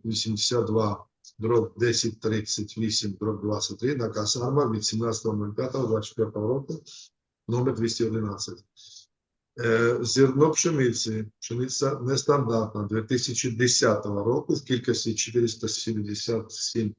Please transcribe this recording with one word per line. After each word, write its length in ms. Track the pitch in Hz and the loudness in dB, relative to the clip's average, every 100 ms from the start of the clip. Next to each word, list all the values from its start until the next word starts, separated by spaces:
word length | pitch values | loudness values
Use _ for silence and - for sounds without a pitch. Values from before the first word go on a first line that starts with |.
| 117 | -6
вісімдесят 600 | 107 113 107 - 123 104 | -2 -2 -2 0 2 2
два 400 | 110 107 101 - _ - - | 2 0 -2 -10 _ -20 -4
дроб 340 | 110 117 107 - | 2 2 2 0
десять 420 | 117 110 113 101 | 2 2 0 -2
тридцять 580 | 110 107 104 - 101 - | -2 0 -2 -4 -6 -4
вісім 340 | 113 104 104 | -2 0 -2
дроб 300 | 95 104 101 | -4 -4 -2
двадцять 380 | 104 104 - 104 | -2 -2 -4 -2
три, 160 | 127 143 | -2 0
наказ 420 | 110 107 104 127 | -2 -2 -2 -2
арма 340 | 127 139 127 | 0 2 2
від 140 | 110 - | 0 -2
сімнадцятого 500 | 113 117 110 113 104 | -2 -2 -2 -2 -2
нуль 180 | 104 | -2
п'ятого 340 | 104 127 135 120 | -4 -4 -2 0
двадцять 220 | 107 107 | 0 -2
четвертого 380 | - 107 107 107 | -2 -2 0 0
року, 360 | 139 139 165 - - - _ _ _ - | -2 -4 -10 -12 -20 -20 _ _ _ -4
номер 280 | 123 127 110 | 0 0 0
двісті 300 | 113 - 110 | 0 0 0
одинадцять. 580 | 110 107 98 - - _ _ - - - _ _ _ _ - | 0 -4 -6 -10 -12 _ _ -20 -20 -20 _ _ _ _ -4
Е, 380 | 117 113 117 117 | 2 4 4 2
зерно 500 | 120 131 135 131 156 | 2 4 6 6 4
пшениці, 760 | 156 175 151 123 117 113 110 107 - | 4 2 2 2 0 -2 -4 -6 -10
пшениця 600 | - 120 127 - 135 - | -8 -4 -4 0 -2 0
нестандартна 840 | 120 135 - 143 113 113 107 107 | 0 0 4 2 4 2 0 -2
дві 180 | 101 110 | -2 -2
тисячі 500 | 110 127 - 117 127 | 0 0 0 -2 -2
десятого 720 | 113 123 - 120 104 104 101 | 2 2 4 4 2 0 -2
року 300 | 107 139 - | 0 0 0
в 100 | 151 | -2
кількості 520 | - 123 120 113 117 107 | 0 0 0 0 -2 -2
чотириста 520 | - 120 117 - 110 | -2 0 0 0 -4
сімдесят 840 | - - 107 104 104 - 113 110 | -4 -4 -4 -4 -4 -2 -2 -4
сім 440 | - - 117 107 | -6 -4 -2 -2